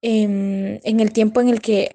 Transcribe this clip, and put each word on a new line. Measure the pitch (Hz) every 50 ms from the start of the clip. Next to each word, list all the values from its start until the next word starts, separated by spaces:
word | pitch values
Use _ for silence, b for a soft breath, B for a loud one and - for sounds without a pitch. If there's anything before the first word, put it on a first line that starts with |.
em, | - 233 220 220 214 208 202 196 196 196 196 196 196 196 208 220 -
en | - 220 226
el | 220 214 220
tiempo | 226 220 214 220 247
en | 247 247
el | 233 220
que, | - - 214 196 - - -